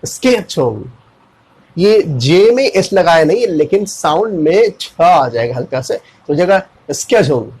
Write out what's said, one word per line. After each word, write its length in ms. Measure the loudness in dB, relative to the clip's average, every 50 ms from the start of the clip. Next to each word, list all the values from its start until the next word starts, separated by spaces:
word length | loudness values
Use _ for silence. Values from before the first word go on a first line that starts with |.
| -12
स्केड्यूल। 840 | -12 -12 -4 0 0 0 0 -2 -8 -4 -2 -2 -2 -4 -6 -14 -16 -20 _ _ _ _ _ _ _ _ _ _ _ _ _ _ _ _
ये 240 | 0 2 2 4 2
जे 500 | 2 0 -4 -2 0 2 4 4 4 4
में 120 | 4 2 0
एस 300 | 0 0 -2 -2 0 0
लगाया 300 | 0 2 4 4 4 4
नहीं, 240 | 2 2 0 0
लेकिन 380 | -2 0 -2 0 0 0 -2 -2
साउंड 540 | -4 -10 -6 -4 -2 0 0 -2 -2 -2 -2
में 320 | 0 2 2 2 2 0 -2 _
छ 220 | -16 -16 _ 2
आ 260 | 4 4 4 4 2
जाएगा 280 | 0 -2 -4 -4 -2 -4
हल्का 260 | -6 -6 -6 -6 -6
से, 140 | -6 -6 -10
तो 380 | -10 _ -18 _ _ _ -4 -2
हो 20 |
जाएगा 260 | 0 2 2 2 0 0 _ _ _ _ -10
स्केड्यूल 600 | -10 -10 -4 0 0 0 2 2 0 -2 -4 -8 -16 -20